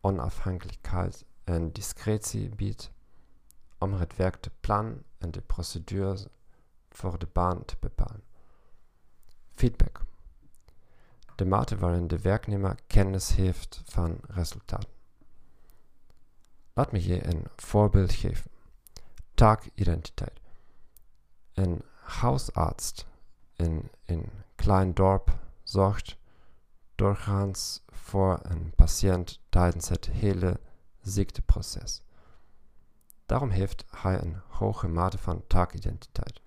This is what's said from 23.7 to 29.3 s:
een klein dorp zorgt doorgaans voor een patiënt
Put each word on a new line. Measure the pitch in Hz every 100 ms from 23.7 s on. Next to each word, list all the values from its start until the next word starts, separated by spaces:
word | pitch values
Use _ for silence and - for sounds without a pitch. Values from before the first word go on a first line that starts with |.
| 80 - - -
een | 85 - - - -
klein | 104 95 92
dorp | 87 95 95 - - - -
zorgt | - 98 98 98 - - - - - - _ - - -
doorgaans | 101 101 - 98 98 95 - - -
voor | - - 98 95 90
een | - 82 82 -
patiënt | - - 98 90 87